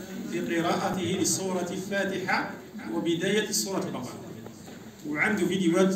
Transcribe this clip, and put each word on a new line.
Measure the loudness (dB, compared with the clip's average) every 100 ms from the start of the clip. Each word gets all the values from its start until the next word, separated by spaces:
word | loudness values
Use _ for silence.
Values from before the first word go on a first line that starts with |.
| -8 -8 -6
بقراءته | -4 -2 0 2 2 0 0 0 2
لسورة | 2 0 0 -2 -2
الفاتحة | -4 -2 -2 0 -2 0 -2 -2 -8 -14 -12 -6
وبداية | -2 0 2 2 2 2
سورة | 0 0 -2 -2
البقرة. | -4 -8 -10 -12 -12 -14 -14 -16 -16 -16 -12 -6
وعنده | 0 2 4 4
فيديوهات | 4 6 8 6